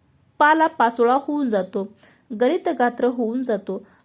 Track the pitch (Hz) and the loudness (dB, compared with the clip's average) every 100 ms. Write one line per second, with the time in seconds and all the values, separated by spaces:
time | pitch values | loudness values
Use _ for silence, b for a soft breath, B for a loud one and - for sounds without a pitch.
0 | _ _ _ - 294 320 320 320 233 240 | _ _ _ 0 4 4 2 2 0 2
1 | 233 262 269 294 262 208 185 202 196 - | 2 2 0 -4 -2 -2 -2 -6 -8 -12
2 | b b b 214 247 370 370 277 240 247 | b b b -2 0 0 -2 0 -2 0
3 | 247 247 220 247 247 202 - 190 - b | -2 -2 -4 -4 -4 -4 -4 -10 -12 b